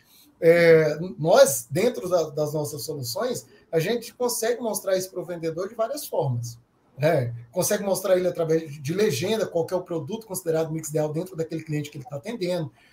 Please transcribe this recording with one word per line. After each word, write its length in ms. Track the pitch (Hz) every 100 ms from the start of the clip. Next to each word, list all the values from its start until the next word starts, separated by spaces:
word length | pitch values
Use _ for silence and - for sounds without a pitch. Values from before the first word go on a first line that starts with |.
| _ - _ _
É, 580 | 165 170 170 160 156 151 185 -
nós, 520 | 156 233 277 - -
dentro 380 | 151 233 240 180
da, 220 | 175 160
das 220 | 143 147
nossas 300 | 156 127 147
soluções, 600 | 156 147 120 190 247 233 - - _
a 80 | 165
gente 340 | 170 233 -
consegue 480 | - 247 - 220 240
mostrar 360 | 233 196 190 185
isso 120 | 185
pro 160 | 180
vendedor 440 | 170 170 165 160 202
de 80 | -
várias 280 | 226 294
formas, 540 | - 202 139 120 117 - _ _ _ -
né? 340 | 147 156 120 - -
Consegue 320 | 185 165 208
mostrar 320 | 196 180 196 180
ele 100 | 180
através 420 | 170 160 160 160
de, 120 | 151
de 120 | 135
legenda, 540 | 185 208 131 180 220 180
qual 180 | 170
que 80 | 160
é 40 | 185
o 60 |
produto 440 | 180 165 139 220 -
considerado 460 | 180 165 160 160
mix 160 | 160 151
ideal 240 | 156 151
dentro 240 | 151 180 160
daquele 260 | 160 160
cliente 260 | 151 151 143
que 80 | 143
ele 80 |
tá 120 | - 143
atendendo, 560 | 214 240 175 180 147 - _